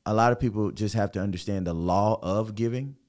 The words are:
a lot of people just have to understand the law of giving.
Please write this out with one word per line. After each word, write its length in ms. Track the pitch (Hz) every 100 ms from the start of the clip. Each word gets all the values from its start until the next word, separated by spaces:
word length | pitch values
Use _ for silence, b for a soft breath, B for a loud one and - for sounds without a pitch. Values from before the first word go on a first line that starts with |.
| -
a 80 |
lot 180 | 107 120
of 80 | 120
people 320 | 123 104 104
just 240 | 98 104 110
have 160 | 101
to 80 | 95
understand 460 | 98 90 101 98 87
the 60 |
law 460 | 82 87 95 107 110
of 340 | 90 101 110 104
giving. 400 | 117 123 139 135